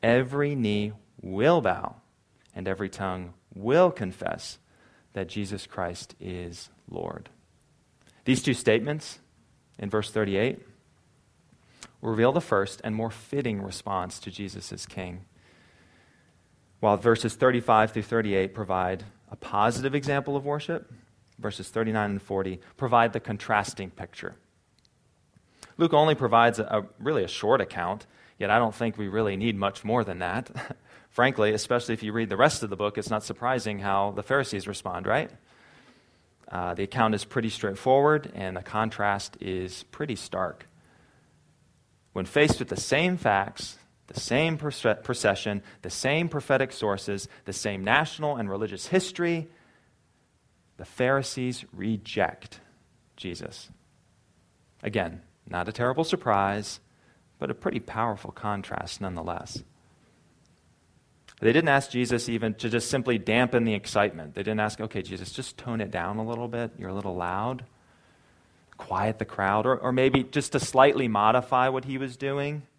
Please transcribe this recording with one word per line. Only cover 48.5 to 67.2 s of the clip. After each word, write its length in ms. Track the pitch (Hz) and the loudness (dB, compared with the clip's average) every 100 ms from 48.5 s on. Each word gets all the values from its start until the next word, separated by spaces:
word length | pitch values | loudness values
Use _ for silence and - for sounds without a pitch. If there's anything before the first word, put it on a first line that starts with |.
religious 360 | 98 107 95 - | -4 -4 -6 0
history, 600 | 185 185 - 170 170 160 _ _ _ _ _ _ _ _ _ _ _ _ _ | 0 0 -4 0 0 -4 _ _ _ _ _ _ _ _ _ _ _ _ _
the 80 | |
Pharisees 800 | - - 127 135 127 - 127 120 - | -18 0 2 2 0 -4 -4 -6 -12
reject 880 | - 98 107 - 110 87 - - - _ _ _ _ _ _ | -8 -2 -2 -4 0 0 -2 -16 -20 _ _ _ _ _ _
Jesus. 540 | 92 85 - - - - _ _ _ _ _ _ _ _ _ _ | -10 -8 -12 -14 -20 -20 _ _ _ _ _ _ _ _ _ _
Again, 400 | - 107 87 82 _ _ - | -4 -2 -2 -6 _ _ -10
not 200 | 87 90 | -6 -6
a 40 | |
terrible 320 | 110 123 131 | -2 -2 0
surprise, 760 | 160 185 - 101 98 101 104 - _ _ _ _ _ _ | 0 0 2 4 4 0 -6 -12 _ _ _ _ _ _
but 120 | 143 | -6
a 40 | |
pretty 260 | - - 123 | -4 -4 -4
powerful 500 | - 113 117 104 98 | -6 -4 -2 -4 -10
contrast 720 | - 107 101 95 - - - | -8 -6 -4 -6 -8 -8 -8
nonetheless. 600 | 98 87 82 87 - - - _ _ _ _ _ _ _ _ _ _ _ _ _ _ _ - - | -6 -6 -6 -8 -8 -14 -16 _ _ _ _ _ _ _ _ _ _ _ _ _ _ _ -20 2
They 120 | 110 | 4
didn't 180 | 131 165 | 6 6
ask 200 | 139 135 | 4 4
Jesus 380 | 123 120 120 120 | -2 0 0 0
even 260 | 117 113 | -2 -2
to 140 | 104 117 | -2 -2
just 200 | 117 - | -2 0
simply 300 | 139 123 117 | -2 2 0
dampen 460 | 95 110 123 123 | 4 4 4 4
the 100 | 113 | 2
excitement. 600 | 104 - 107 101 82 78 73 | 0 -2 2 2 0 -12 -8
They 80 | |
didn't 160 | 101 107 | -4 0
ask, 200 | 107 104 | -2 -2
"Okay, 220 | 110 107 | -8 -6
Jesus, 300 | 90 92 90 | -8 -8 -10
just 260 | - - - | -10 -12 -10
tone 220 | - 113 | -8 -6
it 100 | 101 | -4
down 280 | 92 87 104 | -4 -4 -4
a 60 | |
little 220 | 110 117 120 | -6 -6 -6
bit. 240 | 117 117 - | -4 -6 -8
You're 120 | 95 | -8
a 40 | |
little 220 | 95 98 | -6 -6
loud. 480 | 90 | -4